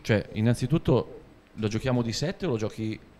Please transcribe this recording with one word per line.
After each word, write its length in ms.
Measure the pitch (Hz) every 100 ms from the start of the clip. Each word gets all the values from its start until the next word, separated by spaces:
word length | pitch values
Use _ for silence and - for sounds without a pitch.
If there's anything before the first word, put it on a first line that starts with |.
cioè, 240 | - 107 -
innanzitutto 880 | - 113 117 127 160 - 123 - - - - _
lo 140 | - 110
giochiamo 340 | 107 127 123
di 100 | 113
sette 340 | 104 147 190 185
o 40 |
lo 60 | 113
giochi, 420 | 104 - 110 110 -